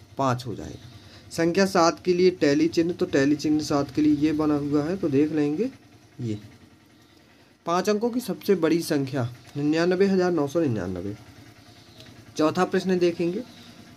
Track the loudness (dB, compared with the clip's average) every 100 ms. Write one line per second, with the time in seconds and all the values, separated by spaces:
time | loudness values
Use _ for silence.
0 | -20 -4 -2 -2 -4 -10 -12 -14 -18 -20
1 | -20 -20 -14 -2 0 2 2 4 4 2
2 | -2 4 4 4 2 4 2 2 -2 -2
3 | 0 2 2 2 0 0 0 -2 -2 0
4 | 2 2 2 0 0 0 0 0 0 -2
5 | 0 2 2 0 -2 -2 -4 -6 -20 -20
6 | _ -10 -8 -8 -10 -20 -20 _ _ _
7 | _ _ _ _ _ _ -2 -2 0 0
8 | -2 -4 -6 -8 -2 0 2 0 0 -2
9 | -2 -4 -6 -8 -14 -6 -2 2 2 2
10 | 2 2 2 0 0 0 0 -2 -4 -6
11 | -8 -12 -16 -20 -20 -20 -20 -20 -20 -20
12 | -20 -20 -18 -2 -2 0 0 0 0 0
13 | 0 0 -4 -4 -10 -18 -20 -20 -20